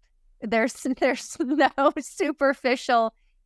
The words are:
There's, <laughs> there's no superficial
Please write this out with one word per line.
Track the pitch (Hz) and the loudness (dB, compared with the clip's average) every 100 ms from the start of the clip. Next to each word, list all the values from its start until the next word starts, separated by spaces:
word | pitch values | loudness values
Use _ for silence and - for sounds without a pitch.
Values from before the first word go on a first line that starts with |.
| _ _ _ _ | _ _ _ _
There's, | 220 226 226 - 269 | -2 0 0 -2 -6
<laughs> | 254 | 0
there's | 269 269 - - | 0 0 -6 -8
no | 254 285 269 - 277 311 | -4 2 2 4 0 0
superficial | - - 285 302 277 269 262 254 - 240 226 - _ _ | -10 -6 -4 0 0 0 -2 -2 2 2 2 -4 _ _